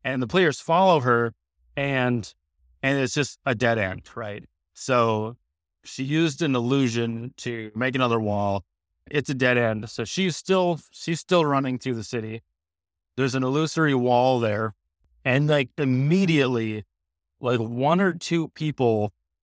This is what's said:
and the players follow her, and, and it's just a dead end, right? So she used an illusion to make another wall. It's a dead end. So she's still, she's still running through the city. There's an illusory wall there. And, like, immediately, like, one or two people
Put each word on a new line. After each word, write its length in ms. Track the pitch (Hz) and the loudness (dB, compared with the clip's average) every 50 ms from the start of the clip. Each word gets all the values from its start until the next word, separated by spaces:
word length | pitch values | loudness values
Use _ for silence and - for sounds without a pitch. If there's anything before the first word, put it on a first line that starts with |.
| - | -8
and 180 | 131 135 127 | -6 -4 -4
the 60 | 127 | -2
players 340 | 110 175 190 180 151 127 - | 0 0 2 2 2 0 -2
follow 380 | - - 165 180 190 190 170 147 | -2 0 2 4 4 4 4 4
her, 340 | 123 123 120 117 117 113 - _ _ _ _ _ _ _ _ | 4 2 2 2 0 -2 -6 _ _ _ _ _ _ _ _
and, 580 | 143 139 139 135 131 123 123 123 113 - - - _ _ _ _ _ _ _ _ _ - | -6 -4 -2 0 0 0 0 0 -2 -4 -8 -14 _ _ _ _ _ _ _ _ _ -2
and 160 | 139 139 139 | 0 0 0
it's 160 | 131 117 - | 0 0 0
just 240 | 147 131 - - - - | -2 -2 -4 -6 -6 -4
a 100 | 139 120 | -4 -2
dead 240 | 104 127 117 113 110 | 2 2 2 2 0
end, 240 | 98 92 98 98 - - - | -2 -4 -6 -10 -14 -16 -14
right? 300 | 120 113 104 104 - - _ _ _ _ _ _ | -12 -12 -10 -12 -14 -16 _ _ _ _ _ _
So 600 | - - - 127 123 117 113 110 107 107 113 120 - _ _ _ _ _ _ _ _ - | -10 -4 0 2 2 2 2 0 0 -4 -6 -10 -14 _ _ _ _ _ _ _ _ -20
she 200 | - - - 135 | -14 -10 -8 -4
used 400 | 139 151 160 165 156 135 - 170 | -2 0 0 0 0 0 -2 0
an 120 | 147 131 | 0 0
illusion 800 | 123 117 123 139 139 135 117 113 117 117 117 113 113 120 127 - | 0 2 2 2 2 2 2 0 0 -2 -2 -4 -8 -10 -12 -14
to 340 | - - 123 120 113 110 107 107 | -12 -10 -10 -8 -8 -10 -10 -6
make 220 | 110 127 131 123 | -4 -4 -2 0
another 240 | 131 127 120 117 113 | 0 0 2 2 0
wall. 460 | 107 101 104 101 101 101 98 98 - _ _ _ _ _ _ _ _ - | 0 0 -2 0 0 -2 -2 -4 -6 _ _ _ _ _ _ _ _ -6
It's 220 | 147 147 127 - | -4 -4 -4 -4
a 20 | 139 | -2
dead 240 | 127 131 127 123 | 0 2 2 4
end. 320 | 120 120 110 110 107 117 113 | 4 2 2 0 -2 -6 -8
So 160 | - - 113 | -8 -8 -8
she's 300 | - - 185 190 180 - | -6 -4 -2 -2 -2 -2
still, 440 | - - 185 190 185 180 175 165 139 - _ | -4 -2 0 2 2 2 2 0 -4 -8 _
she's 280 | - - - 165 170 - | -20 -10 -6 -6 -6 -6
still 240 | - - 180 175 156 | -2 2 2 4 4
running 360 | 143 139 135 139 127 127 120 | 4 2 0 0 -2 -4 -4
through 160 | - 131 120 | -4 -6 -6
the 80 | 113 104 | -6 -6
city. 400 | - 127 117 110 110 110 113 - _ _ _ _ _ _ _ _ _ _ _ _ _ _ | -6 -6 -6 -6 -8 -10 -12 -16 _ _ _ _ _ _ _ _ _ _ _ _ _ _
There's 180 | 127 135 127 127 | -2 -2 0 0
an 100 | 131 127 | 0 0
illusory 520 | 127 139 151 160 147 - 165 160 147 135 | 0 0 0 0 0 0 0 2 2 2
wall 440 | 123 120 123 123 123 127 131 131 120 | 2 2 2 4 4 4 4 4 2
there. 360 | 117 107 104 107 113 107 - _ _ _ _ _ _ _ _ _ - | 2 0 0 -2 -4 -6 -6 _ _ _ _ _ _ _ _ _ 0
And, 240 | 135 123 143 147 147 | 0 2 2 2 2
like, 220 | 151 143 127 - _ | 2 2 0 -2 _
immediately, 1080 | - 147 131 127 127 139 147 175 190 196 165 160 143 131 127 123 117 113 110 107 107 - - _ _ _ _ _ _ _ _ _ - | -2 0 0 2 2 2 2 2 2 2 4 4 2 2 2 0 -2 -2 -4 -6 -8 -10 -14 _ _ _ _ _ _ _ _ _ -6
like, 180 | 123 123 127 113 | -2 -2 0 0
one 400 | 110 113 120 123 135 151 170 185 | -2 -4 -4 0 0 2 2 4
or 140 | 202 185 170 | 2 0 0
two 340 | 170 - - 170 170 156 - | -4 -4 -2 -2 -2 -2 -4
people 640 | - - 156 151 - - 127 117 110 104 104 101 - _ _ _ _ _ | -6 -6 -6 -4 -2 0 2 2 2 2 0 -2 -6 _ _ _ _ _